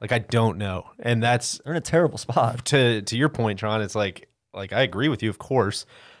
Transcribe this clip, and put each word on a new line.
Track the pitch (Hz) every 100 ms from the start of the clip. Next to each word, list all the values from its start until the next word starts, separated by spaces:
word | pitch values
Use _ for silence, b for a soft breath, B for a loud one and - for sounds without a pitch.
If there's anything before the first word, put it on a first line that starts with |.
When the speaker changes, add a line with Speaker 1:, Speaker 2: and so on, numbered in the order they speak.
Speaker 1:
Like, | 110
I | 120
don't | - 120 113 90
know. | 101 92 - -
And | 117 117
that's | 117 123 - -
Speaker 2:
They're | 131
in | 165
a |
terrible | - 165 165 -
spot. | - 143 117 120 -
Speaker 1:
to, | 143 123 110
to | 101 117
your | 147
point, | 135 113 95
Tron, | 107 110
it's | 101 110
like, | 98 - - _ _
like, | 101 98
I | 107
agree | 123 95 151
with | -
you, | 110
of | -
course, | - 131 101 - - b b b